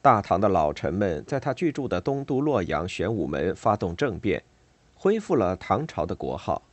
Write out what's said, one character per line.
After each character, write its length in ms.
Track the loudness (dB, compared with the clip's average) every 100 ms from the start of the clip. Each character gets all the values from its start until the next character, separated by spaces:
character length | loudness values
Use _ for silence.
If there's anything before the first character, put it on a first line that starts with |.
大 200 | 6 4
唐 180 | 2 2
的 80 | 4
老 240 | 4 2
臣 220 | 0 -4
们 280 | 0 0 -2 -4
在 120 | -4
她 160 | -4
居 160 | -2 -2
住 160 | -2 -2
的 140 | -2
东 240 | -2 -4
都 160 | -2 0
洛 240 | 2 2
阳 240 | 0 -2 -4
玄 260 | -2 -2
武 140 | 0 -2
门 260 | 0 -2
发 220 | 0 0 2
动 180 | 0
政 240 | -2 -2 -2
变， 240 | -2 -2 _ _ _ _ _ _
恢 240 | 0 0
复 160 | 0 2
了 180 | 2 0
唐 280 | 0 0 0
朝 200 | -4 -4
的 100 | -4
国 220 | -4 -6
号。 240 | -2 -4 _